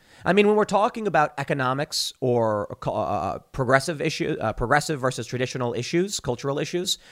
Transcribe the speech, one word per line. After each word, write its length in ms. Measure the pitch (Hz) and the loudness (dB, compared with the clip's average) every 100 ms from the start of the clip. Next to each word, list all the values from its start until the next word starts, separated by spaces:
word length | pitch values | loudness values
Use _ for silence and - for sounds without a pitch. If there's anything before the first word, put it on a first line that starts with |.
| _ - | _ -6
I 80 | - | 2
mean, 160 | 196 208 | 4 6
when 80 | 214 | 4
we're 80 | |
talking 440 | 208 196 226 226 208 | 4 2 2 0 0
about 260 | 160 151 - | 2 2 0
economics 760 | 139 143 127 135 147 - - - | -2 0 0 0 -2 -4 -6 -2
or, 560 | 127 120 110 107 - - - | 0 2 2 0 -4 -6 -4
uh, 40 | |
uh, 480 | 104 85 98 92 - - | -2 0 -2 -2 -6 -8
progressive 500 | - 120 135 - 147 | -4 2 2 2 -2
issue, 360 | 151 - 135 156 | -2 -2 -2 -2
uh, 140 | 110 | -2
progressive 460 | - 117 147 156 147 | -2 2 2 2 -2
versus 280 | 127 127 113 | -2 -2 -6
traditional 460 | 123 123 131 120 | -4 -4 -2 -2
issues, 480 | 117 120 170 196 - | -2 -2 0 0 -2
cultural 360 | - 120 139 143 | -4 -4 -4 -2
issues, 400 | 151 175 190 - - | -2 -4 -4 -6 -8